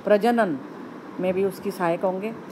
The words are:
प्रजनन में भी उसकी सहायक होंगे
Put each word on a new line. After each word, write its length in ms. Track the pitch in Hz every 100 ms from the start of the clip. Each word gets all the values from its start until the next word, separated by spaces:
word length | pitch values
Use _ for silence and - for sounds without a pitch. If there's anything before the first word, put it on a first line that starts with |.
| 196
प्रजनन 520 | 208 226 233 196 135 - - - - - -
में 140 | 185
भी 100 | 185 196
उसकी 260 | 185 202
सहायक 300 | 190 175 175
होंगे 320 | 190 190 214 226 -